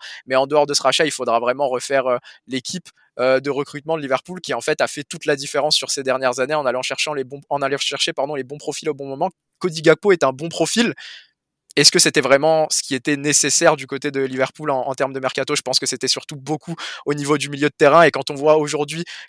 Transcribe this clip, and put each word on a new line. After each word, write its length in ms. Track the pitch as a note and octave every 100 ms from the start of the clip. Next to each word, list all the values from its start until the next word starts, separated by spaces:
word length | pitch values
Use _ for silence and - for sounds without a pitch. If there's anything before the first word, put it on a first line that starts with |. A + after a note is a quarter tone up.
| - - -
mais 100 | C3
en 100 | C#3
dehors 200 | D3 C#3
de 80 |
ce 80 | C#3+
rachat, 220 | C3+ B2+
il 60 | D#3+
faudra 300 | - B2 A#2
vraiment 280 | A#2+ C3 C#3
refaire, 380 | B2 - C#3 B2+
euh, 120 | B2 - - -
l'équipe, 420 | B2+ - F3+ - _ _ -
euh, 220 | B2+ C3
de 100 | C#3
recrutement 460 | C#3 C#3+ D3+ D3 D#3+
de 60 |
Liverpool 380 | C#3 C3 - F#3
qui 140 | -
en 60 | A#2+
fait 200 | C3+ D#3
a 60 | B2+
fait 160 | -
toute 240 | D3 E3 -
la 80 | C#3+
différence 400 | C#3+ D3 D3 -
sur 140 | B2
ces 120 | -
dernières 380 | C3 C3 C3 B2
années 140 | C3
en 100 | D#3
allant 180 | C3+ B2
cherchant 300 | B2+ C3 -
les 120 | D3
bons, 160 | B2+ C#3+ -
en 100 | C#3+
allant 160 | C3+ C#3
chercher, 360 | - C#3+ -
pardon, 240 | - C#3 D3
les 80 |
bons 120 | B2+ D3
profils 320 | - C#3+ D#3+
au 60 |
bon 120 | C#3 C#3
moment. 240 | C3+ F#3 - _ _
Cody 240 | F#3 D#3+
Gakpo 300 | D#3+ D#3 G#3
est 100 | F3+
un 100 | C3+
bon 160 | C3 E3
profil. 460 | - D#3 - A#3 C3+ - - - _ _ _ _
Est-ce 160 | - C#3+
que 80 | F3+
c'était 220 | E3 D3
vraiment 460 | B2+ C#3 D3+ D#3+ D3+
ce 120 | -
qui 120 | -
était 220 | C3+ D#3 C#3+
nécessaire 600 | D3 C#3 C#3+ - E3 D3+
du 100 | C3+
côté 240 | C3+ D3
de 100 | C#3
Liverpool 500 | C3+ B2+ C3 - D3
en, 100 | C3+
en 140 | B2
termes 200 | C3 C3+
de 60 | C3+
mercato ? 340 | C3 - C3+
Je 80 | D3
pense 160 | - -
que 80 | C3
c'était 220 | B2+ C3+
surtout 280 | - - C#3+
beaucoup 380 | C3+ D3+ - E3 - - -
au 80 |
niveau 240 | D3 C#3+ D3
du 100 | C#3+
milieu 220 | C#3+ D3
de 40 |
terrain. 280 | - D3 D#3
Et 80 | D#3+
quand 200 | C3 -
on 40 |
voit 240 | C#3+ D3+ D#3
aujourd'hui 460 | D3 D3+ D3 D#3+ F3 -